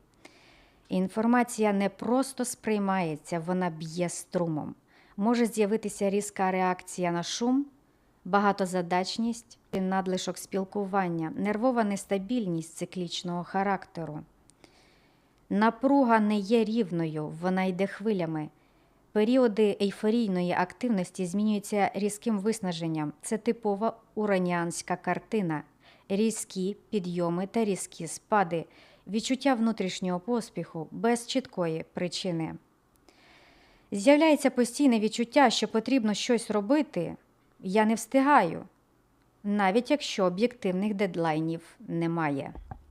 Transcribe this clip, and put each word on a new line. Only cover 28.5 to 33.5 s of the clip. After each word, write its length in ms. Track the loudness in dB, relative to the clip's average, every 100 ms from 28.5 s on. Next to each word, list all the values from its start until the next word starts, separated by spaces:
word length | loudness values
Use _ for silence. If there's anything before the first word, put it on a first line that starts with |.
| -2 -6 -16 -20 -20 -6
відчуття 480 | -4 -2 0 2
внутрішнього 640 | 2 2 0 -4 -2 -2 -2
поспіху 680 | -2 -4 -4 -8 -8 -10 -10
без 360 | -2 0 0 0
чіткої 580 | -4 -4 -4 -2 -2 -6
причини. 640 | -6 -4 -4 -4 -2 -4 -8 -16 _ _ _ -20 _ -20 -20 -20